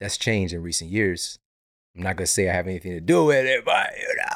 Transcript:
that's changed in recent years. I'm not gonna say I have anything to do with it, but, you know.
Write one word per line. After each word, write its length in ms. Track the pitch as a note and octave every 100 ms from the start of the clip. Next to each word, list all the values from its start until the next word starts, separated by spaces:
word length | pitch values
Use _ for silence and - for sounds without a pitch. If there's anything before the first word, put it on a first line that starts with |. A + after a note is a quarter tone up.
that's 180 | G2 -
changed 340 | - G#2+ F2+
in 80 | E2+
recent 280 | E2+ - E2
years. 480 | G#2 G2+ E2+ - - _ _ _ _ _
I'm 80 | -
not 140 | F#2 F#2
gonna 100 | F2+
say 240 | - F#2
I 20 |
have 140 | F2+ F2+
anything 260 | F2+ F#2
to 80 | F2
do 260 | E2+ F3 D#3
with 200 | C#3 C3
it, 180 | B2+
but, 280 | A2 - - -
you 180 | - -
know. 180 | -